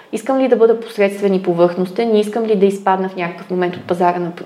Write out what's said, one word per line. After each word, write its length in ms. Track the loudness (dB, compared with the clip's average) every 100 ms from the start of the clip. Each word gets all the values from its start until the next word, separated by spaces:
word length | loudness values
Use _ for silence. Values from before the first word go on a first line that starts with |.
| -10
„Искам 280 | -8 -2 0
ли 80 | 2
да 80 | 4
бъда 240 | 4 2
посредствен 540 | -2 0 0 0 0
и 100 | 0
повърхностен, 680 | 0 2 2 2 -4 -2 2
не 80 | 2
искам 260 | 2 -2 0
ли 100 | 2
да 100 | 2
изпадна 440 | 2 0 0 -2
в 60 | -6
някакъв 360 | -8 -8 -6
момент 240 | -2 -2 -4
от 80 |
пазара 360 | -6 0 0 0
на 120 | -4 -8